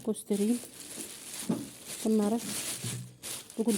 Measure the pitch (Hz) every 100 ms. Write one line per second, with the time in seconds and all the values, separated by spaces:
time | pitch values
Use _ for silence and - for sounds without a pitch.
0 | - 208 - 202 208 240 - - - -
1 | - - - - - - - - - -
2 | 220 220 208 226 - - - - - -
3 | - - - - - - 226